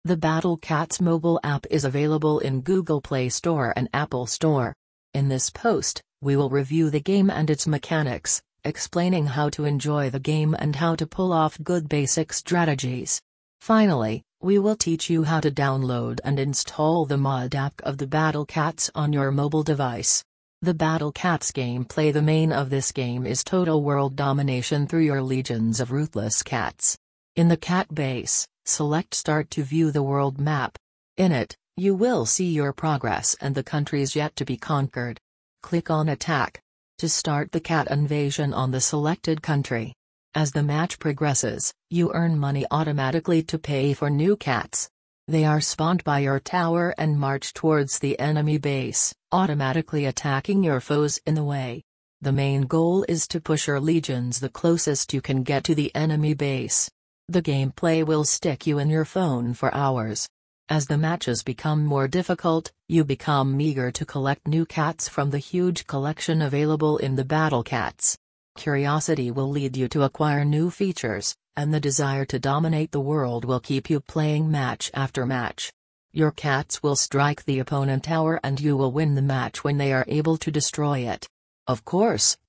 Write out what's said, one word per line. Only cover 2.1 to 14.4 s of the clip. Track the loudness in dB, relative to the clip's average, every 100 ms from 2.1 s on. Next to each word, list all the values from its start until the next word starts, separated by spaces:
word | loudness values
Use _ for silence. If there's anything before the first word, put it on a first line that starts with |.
| 2 2 2
in | 0 -2
Google | 0 0 2 -2
Play | -2 -2 -2
Store | -2 0 0 0
and | 0 -2
Apple | -2 -2 -4 -4
Store. | 0 2 2 0 -6 _ _ _
In | -2 0
this | 0 -2
post, | -2 0 2 0 -6 -12 _
we | 0 2
will | 2
review | 0 0 2 2
the | 0
game | 2 4 4
and | 2 0
its | 0 0
mechanics, | -2 0 -2 0 -2 -2 -4 -4 _
explaining | -8 -6 -4 0 2 2 0
how | 0 -2
to | -2
enjoy | -2 0 0 0 -2
the | -2
game | -2 0 2 2
and | 0 0
how | 0
to | 0
pull | -4 -2 0
off | 2 2 0
good | -2 -2 0
basic | 0 2 0 -2
strategies. | -4 -2 0 2 0 -2 -4 -4 -6 -8 _ _ _
Finally, | 2 4 6 4 0 -2 -8 _